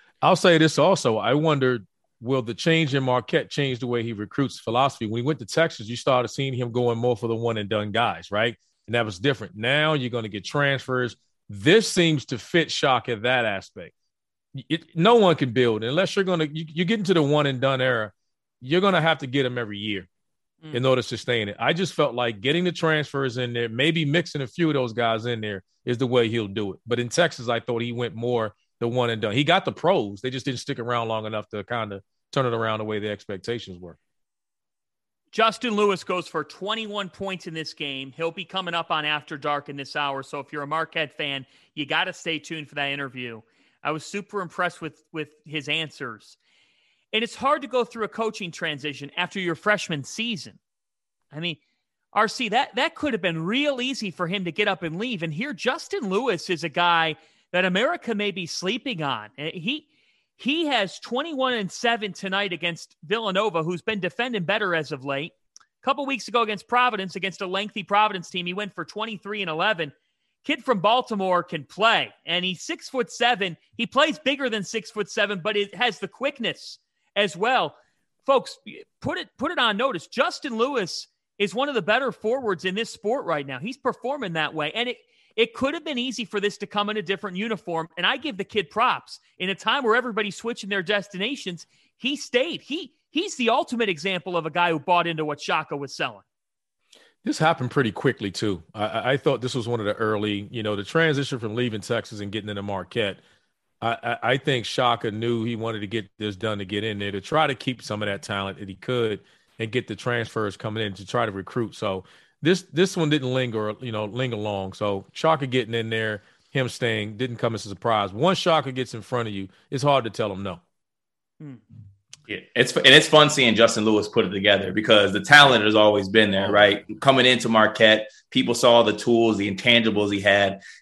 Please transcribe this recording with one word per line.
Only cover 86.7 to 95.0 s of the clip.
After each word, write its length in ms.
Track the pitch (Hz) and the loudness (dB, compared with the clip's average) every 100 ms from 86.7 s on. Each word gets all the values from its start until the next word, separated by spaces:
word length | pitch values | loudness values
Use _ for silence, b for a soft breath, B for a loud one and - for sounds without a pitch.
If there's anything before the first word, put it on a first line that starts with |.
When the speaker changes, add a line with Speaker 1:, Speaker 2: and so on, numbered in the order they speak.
| 208 208 | -4 -2
Speaker 2:
in 60 | 214 | -4
a 40 | |
different 360 | 165 190 208 180 | -4 -4 -6 -6
uniform, 520 | 226 208 - 165 160 - | -4 -4 -4 -6 -6 -2
and 80 | 180 | 0
I 120 | 262 | 0
give 200 | 294 196 | -4 -8
the 60 | |
kid 260 | 196 220 175 | -6 -4 -4
props. 500 | 208 240 147 - - _ - | 0 0 0 -6 -20 _ -8
In 100 | 180 | -6
a 60 | 190 | -4
time 280 | - 262 | 0 0
where 120 | 247 226 | 2 2
everybody's 400 | 247 214 208 - | 2 -2 -4 -4
switching 340 | 226 233 196 | -8 -8 -4
their 140 | 202 | -4
destinations, 840 | 170 208 190 185 208 285 - 170 - _ _ _ | 0 -2 -2 -6 -6 -6 -8 -10 -14 _ _ _
he 180 | 240 285 | -6 -6
stayed. 440 | - 240 311 285 | -2 0 0 -4
He, 320 | - 311 302 _ _ | -8 -10 -10 _ _
he's 260 | 294 381 - | -4 -4 -2
the 140 | 233 | 2
ultimate 400 | 247 339 233 220 | 2 0 -2 -2
example 480 | 165 180 185 190 175 | -2 -4 -4 -4 -4
of 80 | 160 | -2
a 60 | |
guy 180 | 165 175 | 2 2
who 80 | 160 | 2
bought 300 | 139 175 | 2 2